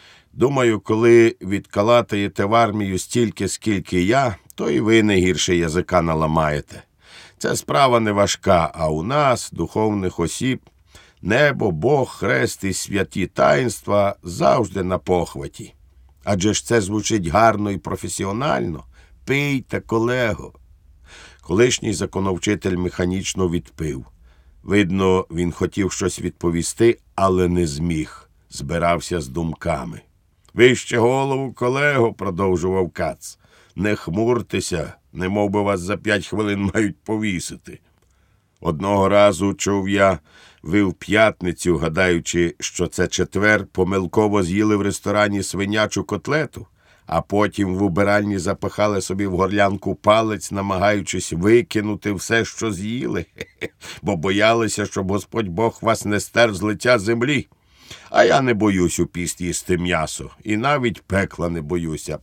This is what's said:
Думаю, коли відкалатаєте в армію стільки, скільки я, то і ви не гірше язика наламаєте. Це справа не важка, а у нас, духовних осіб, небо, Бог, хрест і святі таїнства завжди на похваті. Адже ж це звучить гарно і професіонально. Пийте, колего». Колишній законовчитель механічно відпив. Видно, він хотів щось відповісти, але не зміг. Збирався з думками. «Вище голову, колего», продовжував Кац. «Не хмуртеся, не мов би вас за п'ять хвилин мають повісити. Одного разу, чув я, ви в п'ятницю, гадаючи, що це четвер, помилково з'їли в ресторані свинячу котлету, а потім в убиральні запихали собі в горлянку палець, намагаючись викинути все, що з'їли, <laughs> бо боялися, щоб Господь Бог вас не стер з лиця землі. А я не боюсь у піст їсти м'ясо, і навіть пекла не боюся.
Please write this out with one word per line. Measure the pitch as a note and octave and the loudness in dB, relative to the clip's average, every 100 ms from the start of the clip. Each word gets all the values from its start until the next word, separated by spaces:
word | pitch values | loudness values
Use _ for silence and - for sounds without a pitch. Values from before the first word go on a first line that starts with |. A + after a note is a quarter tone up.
| - - _ | -20 -20 _
Думаю, | - C3 C3+ A#2+ G#2+ | -2 0 2 2 0
коли | - A2 A#2 A#2 A2+ - | 0 2 6 8 6 2
відкалатаєте | F#2+ G2 - G2+ G#2+ A#2+ G#2 G2+ G2+ - G2+ | -6 -6 -4 0 4 4 2 -2 -4 -2 0
в | A#2 | 2
армію | A2 G#2+ G2 F#2 | 2 0 -4 -4
стільки, | - B2 A2 - F#2+ | -4 -2 -2 -2 -6
скільки | - G#2+ F#2+ - F2+ | -4 -2 -2 0 0
я, | F#2 C3+ B2+ F2+ - - | 2 2 0 -6 -12 -8
то | D#3 | -2
і | C#3 | 0
ви | G#2+ A2+ | 4 4
не | G#2+ F#2+ | 4 4
гірше | F2+ D#2 - F2 | 2 0 0 0
язика | E2+ F2 - F2+ | 0 -2 2 2
наламаєте. | E2 D#2 D#2 D#2+ D#2 D2 - - - _ _ - - - | 2 0 0 0 0 -2 -6 -16 -20 _ _ -20 -20 -8
Це | - - | -6 -4
справа | - D3 C3+ A#2 | -2 2 4 4
не | G#2+ | 2
важка, | G2+ G2+ - G2 F2 D#2+ | 2 0 0 2 4 2
а | E2+ D#2 | -2 -2
у | D#2 | -2
нас, | G2+ D3 C#3 A2+ - | -2 0 2 0 -4
духовних | F#2 E2 A2 A2 G#2 F#2 - | -8 -4 0 0 0 -4 -2
осіб, | E2 - B2 B2+ _ _ _ - - _ | -4 -2 -4 -4 _ _ _ -20 -20 _
небо, | F2+ B2 D3 - G#2 | 0 2 2 2 -2
Бог, | D#2 A2+ C#3+ B2+ | 0 2 2 0
хрест | - G2 C3 A#2 - | -4 -2 0 -2 -4
і | G2 | -6
святі | F2 - G2 F#2 - F2 | -4 -4 -4 -2 -4 -4
таїнства | - C#2 C#3+ A#2+ - - G#2 G2 - | 2 4 4 0 -4 0 2 2 -2
завжди | F2+ G2+ D3+ C3 F#2+ F#2+ | -8 0 2 2 0 -4
на | F2+ F2+ | -2 -2
похваті. | - F2+ E2 D2+ - - - _ _ _ - _ | 0 0 0 -8 -12 -14 -20 _ _ _ -20 _
Адже | - G2 G#2 | -4 0 0
ж | - - | 0 0
це | A#2 | 0
звучить | F#2+ G#2+ - A2 E2 | 0 -2 -2 -2 0
гарно | G2+ A2+ G#2 G#2 | 4 4 4 -2
і | F#2 | -6
професіонально. | - F#2+ F#2+ - G2 A2 D3+ C3 A2 D2+ - - - _ - | -6 -8 -8 -6 -6 -4 -2 -4 -4 -8 -14 -20 -20 _ -4
Пийте, | C#3 C#3+ C3+ - G2+ | -2 0 -4 -4 -8
колего». | - A2+ A#2+ B2+ A2+ G2 - - _ _ _ - - - - - | -4 -2 0 0 -2 -4 -10 -20 _ _ _ -20 -20 -20 -20 -16
Колишній | - F#2+ B2 - A#2 | -2 2 2 2 -2
законовчитель | F2 G2 F#2+ G2 F2 G#2+ G2+ F#2+ F2+ | -4 -4 -2 -2 -2 -2 -2 -2 -2
механічно | F2+ - F2+ F#2 - F#2 F2+ | -2 -2 -2 -2 -4 -2 -2
відпив. | E2+ - - D#2 C2+ - - - _ _ _ | -2 -6 -8 -8 -8 -12 -20 -20 _ _ _
Видно, | - G2+ F2+ F#2+ F#2+ F#2 - | 0 2 2 2 4 2 0
він | E2 F2 | -2 -2
хотів | - F2+ G#2 F#2 | -2 -2 0 -2
щось | - F#2 - | -2 -4 -4
відповісти, | F2+ - E2+ E2+ E2 - A#2 - _ - | -8 -4 -2 -2 -2 2 2 2 _ -2
але | G2 F#2 F2+ | 2 2 2
не | F2 E2 | 2 0
зміг. | C#2+ E2+ D#2+ - - - _ _ | -2 -2 -2 -6 -12 -20 _ _
Збирався | - C#2 E2 E2+ E2+ - F2 | -12 -6 -2 0 0 -2 -6
з | C2 | -6
думками. | E2+ E2 D#2 F2 D2 - - - _ _ _ _ | -6 -6 -4 -4 -6 -6 -14 -20 _ _ _ _
«Вище | - B2+ A#2 - A#2+ | 4 6 4 -2 2
голову, | A#2+ C3+ C#3 C3+ C3 | 2 2 0 -2 -4
колего», | - B2 C3+ D3 C3+ A2+ | -4 -2 0 2 2 0
продовжував | - G2 F2 G2 F2 F#2 F#2+ E2+ | 0 -6 0 0 0 0 0 -2
Кац. | - D#2+ - - - _ _ _ - | -4 -6 -6 -14 -20 _ _ _ -4
«Не | G#2 G#2+ | -2 -2
хмуртеся, | D#2+ F#2+ A#2 A#2+ - G2 - E2+ C#2 - _ | -2 0 2 0 -2 -6 -4 -6 -6 -12 _
не | D#2 F#2 | -6 -2
мов | G#2 G#2 | 0 0
би | G#2 | 2
вас | G2+ F#2+ | 0 -2
за | F2+ G#2 | -4 -4
п'ять | G#2+ G2+ - | -2 -2 -2
хвилин | G2+ G#2 G2+ G2 | -4 -2 -2 -2
мають | A2 G#2 - | 0 -2 -4
повісити. | - A2 G#2+ E2+ - - - - _ _ _ _ _ _ _ - | -6 -4 -4 -4 -8 -14 -18 -20 _ _ _ _ _ _ _ -8
Одного | E2+ D2+ G2 G2+ F#2+ | -4 -2 0 2 4
разу, | G2+ G2+ E2+ G2 | 6 6 4 -2
чув | G2 G2 G2+ F#2+ | -2 -2 -2 0
я, | G2+ G2 E2+ _ - - _ | 4 4 2 _ -20 -20 _
ви | D2+ G2+ | -2 0
в | F#2+ | 0
п'ятницю, | - - G#2+ A2 - F2+ - F2+ D#2 | -2 0 4 4 2 -6 -2 0 0
гадаючи, | E2 E2 F#2 E2+ - E2+ E2+ - | 0 0 2 0 0 -2 -2 -4
що | - - E2+ | -8 -6 -4
це | - F2 | -2 -2
четвер, | - F2+ G2 G#2 G#2 G2 | -2 -4 0 2 2 0
помилково | - F2+ F#2+ F2+ A2 G#2+ G2+ | -2 0 0 0 2 2 2
з'їли | E2+ G2+ G#2+ G#2 | 0 2 2 2
в | |
ресторані | G2+ F#2+ G2+ G#2 G#2 G2+ | 0 -4 -2 0 2 0
свинячу | F#2 F#2 G2+ G#2+ G#2+ G2 | -4 -4 -2 0 0 -2
котлету, | F2 G2+ - D3+ C3+ A#2 - _ _ _ - | -4 -6 -2 -4 -4 -10 -20 _ _ _ -4
а | E2 | -4
потім | - G2+ G#2 - F#2+ F#2 | 0 0 2 0 -2 0
в | |
убиральні | G2+ E2+ G2+ G#2 G#2 G2 | 0 2 2 2 0 -2
запихали | F2+ F#2+ G2 - G#2 G2+ | -4 -6 -4 0 0 0
собі | - F#2+ G2 | -4 -4 -2
в | F2+ | 0
горлянку | F#2+ G2+ G2 G2 G2 F2 | 0 2 2 0 -6 -2
палець, | G#2+ A2 A2 G#2 - | 2 4 2 -4 -6
намагаючись | G2 G2 F#2 G#2 G#2 F2 F#2 - | -6 -4 0 2 0 -2 -6 -6
викинути | E2+ G2+ A#2+ E2+ G#2+ G#2 G2+ G#2 | 0 4 4 4 -2 -2 -4 -4
все, | F#2 - A2+ G#2 | -6 0 0 -2
що | - A2+ | -4 -6
з'їли, | F2+ G#2+ B2 A#2 F2 - - - - | -4 -6 -6 -4 -6 -8 -14 -16 -12
<laughs> | - _ - - | -14 _ -18 -8
бо | - F#2 | -4 -2
боялися, | F#2+ G2+ A2 A#2 G#2+ - G2+ | 0 4 4 4 0 -2 -4
щоб | G2+ F#2+ | -4 -2
Господь | G2+ - A2+ G2 | -4 -4 -6 -4
Бог | E2+ A2+ - | -2 -2 0
вас | G#2+ G#2+ G#2 | -2 -2 -2
не | G2+ | -4
стер | - A2 A2+ | -2 2 2
з | F#2 | 0
лиця | G#2+ G#2 B2 A#2 | -4 -2 2 2
землі. | G#2 A#2 C3+ C#3 - _ _ _ - - - | 2 -2 0 -2 -6 _ _ _ -20 -20 -2
А | G2 | 4
я | A2+ C#3+ | 4 4
не | C3 | 2
боюсь | G#2+ G#2+ F#2 F2 - | 2 2 2 2 0
у | E2 | -4
піст | F2 E2+ - | -4 -8 -6
їсти | F2 - - F2 | -6 -6 -4 -2
м'ясо, | F2 E2+ D#2 - C2+ - | 0 -2 -2 -8 -14 -10
і | - G#2+ | -4 -2
навіть | C3+ D3 A#2+ - | 0 0 -2 -4
пекла | - G2 F#2+ - F2 | -4 -2 -2 -4 -6
не | E2+ | -4
боюся. | D2 F2+ D#2+ D2+ - D2+ | -4 -4 -4 -8 -8 -10